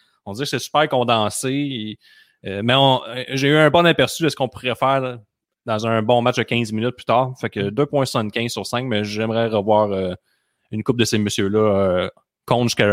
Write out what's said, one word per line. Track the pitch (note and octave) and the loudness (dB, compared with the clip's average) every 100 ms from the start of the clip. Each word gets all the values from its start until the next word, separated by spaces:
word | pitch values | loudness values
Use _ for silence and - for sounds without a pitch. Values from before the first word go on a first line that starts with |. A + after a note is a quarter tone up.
| _ _ - | _ _ -12
On | |
dirait | G2+ C#3+ | -8 -6
que | |
c'est | C3 | -6
super | - D3 D3+ | -2 0 0
condensé, | C3 A#2+ A2+ G#2 - C3 | 0 2 2 0 -2 -4
et, | C#3 C#3+ B2+ G#2+ G#2 _ _ _ _ - | -4 -4 -6 -10 -12 _ _ _ _ -10
euh, | G2 | -4
mais | A2+ C3+ | 2 4
on, | C#3 C3 - | 6 4 -2
euh, | A#2+ B2 | -10 -8
j'ai | C3 C#3 | -2 2
eu | D3+ | 6
un | D3+ | 6
bon | E3+ E3+ | 6 4
aperçu | D#3 B2+ - | 4 2 0
de | D#3+ | -2
ce | - | -2
qu'on | C3 | -4
pourrait | - B2+ A#2 | -6 -6 -2
faire, | C3 C3+ | 0 0
là, | B2+ A#2+ G#2+ _ _ _ - | -2 -10 -18 _ _ _ -4
dans | A2 A2+ | -2 0
un | A2+ | 0
bon | A2 A#2+ | 2 2
match | A#2+ B2 | 2 0
de | |
quinze | A2 A#2+ A2+ | -2 -2 -2
minutes | A2 A#2+ B2 | -2 -4 -4
plus | |
tard. | - A#2 C3 C3 | 0 0 0 -4
Fait | A2+ | -8
que | A2 G2 | -4 -4
deux | G#2+ C#3+ | -2 0
point | D3 C3 | 0 -2
soixante-quinze | C3 G#2+ A#2+ A#2 | -2 -4 -4 -6
sur | - F#2+ | -6 -6
cinq, | A#2+ C3 | -6 -2
mais | G#2+ | -4
j'aimerais | G#2 G#2+ A2+ A2+ A#2 | -4 -4 -2 -2 0
revoir... | G#2+ G2 G#2+ G#2+ | 0 2 2 2
Euh, | F#2+ F#2 F#2 _ _ _ _ _ G#2+ | 0 -4 -6 _ _ _ _ _ -6
une | |
couple | G#2+ A#2+ | -2 0
de | A2 | 0
ces | A2 | 0
messieurs-là, | G#2 - G2 G#2+ | -2 -2 0 2
euh, | G#2+ G2 G2 F2+ F2+ - _ _ - | 2 2 2 0 -2 -8 _ _ -2
comptent | A#2+ A#2+ | 0 0
jusqu'à | - G#2+ | 0 2